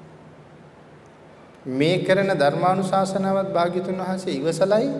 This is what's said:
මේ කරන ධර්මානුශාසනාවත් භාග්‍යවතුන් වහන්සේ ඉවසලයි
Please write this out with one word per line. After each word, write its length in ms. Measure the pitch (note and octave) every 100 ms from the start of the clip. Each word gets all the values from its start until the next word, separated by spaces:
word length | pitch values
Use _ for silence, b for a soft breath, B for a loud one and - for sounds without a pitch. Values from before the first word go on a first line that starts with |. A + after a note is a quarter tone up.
| - - - - - - - - - - - - - - - -
මේ 320 | C3+ C3 D#3 F3+
කරන 320 | F3+ F#3+ G3
ධර්මානුශාසනාවත් 1160 | F3+ C#3 D#3+ F3+ F#3+ F#3+ F#3+ F#3+ F#3+ F#3+ G3 F#3
භාග්‍යවතුන් 460 | E3+ F3 F3+ F#3+ F#3
වහන්සේ 380 | F#3 F#3+ F#3+
ඉවසලයි 540 | C#3 D3+ D#3+ F#3+ G#3+ C#4 -